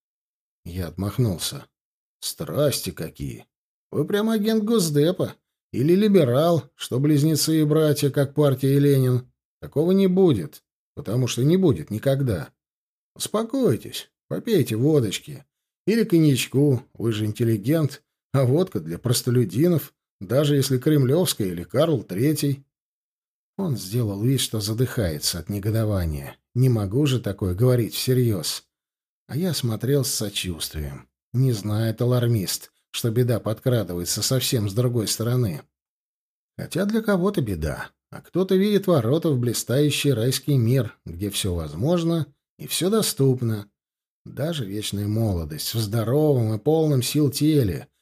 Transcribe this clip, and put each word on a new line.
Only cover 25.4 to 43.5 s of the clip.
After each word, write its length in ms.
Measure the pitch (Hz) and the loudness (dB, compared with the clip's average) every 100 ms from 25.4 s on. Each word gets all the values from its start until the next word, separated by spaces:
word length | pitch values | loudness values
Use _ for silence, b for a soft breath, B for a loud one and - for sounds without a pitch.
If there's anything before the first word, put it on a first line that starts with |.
| 85 | -6
негодования. 880 | 101 104 110 107 98 82 73 67 - _ 120 | -6 -2 -2 0 0 -2 -4 -8 -16 _ 0
Не 120 | 131 | 2
могу 380 | 113 98 120 147 | 2 0 0 0
же 160 | 127 | 0
такое 340 | 104 98 95 90 | -4 -4 -4 0
говорить 380 | 127 123 104 | 2 2 0
всерьез. 720 | - - 127 120 98 - - _ _ _ _ _ _ - | -4 -2 2 2 0 -4 -8 _ _ _ _ _ _ -10
А 100 | 131 | -4
я 160 | 185 | -2
смотрел 500 | 143 117 107 117 143 | -2 -2 -2 0 0
с 80 | 123 | 0
сочувствием. 960 | - 104 - 92 80 - 80 71 67 - _ _ | -4 -6 -6 -6 -6 -8 -8 -10 -12 -20 _ _
Не 220 | 123 131 | 0 0
знает 480 | 110 101 107 113 110 | 0 -2 -2 -2 0
алармист, 720 | 123 123 120 113 87 - - _ _ | 0 2 2 0 -2 -6 -10 _ _
что 200 | - 120 | -6 -2
беда 280 | 113 120 110 | 0 0 0
подкрадывается 800 | 104 110 131 123 90 87 87 - | -2 -4 0 0 -2 -6 -4 -4
совсем 480 | - 131 - 131 101 | -2 -2 0 -2 -2
с 40 | |
другой 340 | 101 123 120 98 | 0 0 0 -4
стороны. 540 | - 117 127 113 76 - _ _ _ _ _ _ _ _ - | -4 -2 0 0 -4 -12 _ _ _ _ _ _ _ _ -14
Хотя 260 | - 160 | -8 -4
для 180 | 202 220 | -2 -2
кого-то 400 | 214 196 190 202 | 0 0 2 0
беда, 500 | 113 85 76 65 - _ _ | -4 -2 -4 -6 -10 _ _
а 100 | - | -20
кто-то 340 | - 165 185 190 | -8 -4 2 2
видит 320 | 208 202 196 | 4 2 2
ворота 420 | 160 110 160 170 | 2 2 2 2
в 100 | 131 | 0
блистающий 720 | 120 107 - 123 147 - 143 | 0 -2 -2 2 2 2 0
райский 460 | 110 123 127 - 139 | 2 0 -2 0 2
мир, 400 | 113 135 107 - - | 4 2 0 -8 -16
где 240 | 82 101 | -8 -6
все 240 | - 101 87 | -4 -4 -4
возможно — 720 | 78 76 135 175 165 170 147 _ _ - | -6 -4 0 0 0 -2 -4 _ _ -18
и 80 | 147 | -8
все 220 | - 175 | -2 0
доступно. 800 | 220 - - 135 127 117 | 0 0 2 2 2 0